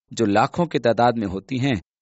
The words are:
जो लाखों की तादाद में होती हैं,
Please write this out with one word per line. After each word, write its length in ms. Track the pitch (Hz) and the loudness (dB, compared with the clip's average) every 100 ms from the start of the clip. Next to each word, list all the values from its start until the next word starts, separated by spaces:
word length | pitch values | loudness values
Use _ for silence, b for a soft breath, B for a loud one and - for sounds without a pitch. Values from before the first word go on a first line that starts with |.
| - | -10
जो 140 | 117 110 | -2 2
लाखों 400 | 98 104 - 170 | 2 2 0 -2
की 120 | 143 | 0
तादाद 380 | 117 110 120 117 | 0 2 2 2
में 100 | 101 | -4
होती 320 | 95 - 131 | -6 -8 -4
हैं, 240 | 139 107 - _ | -2 -4 -6 _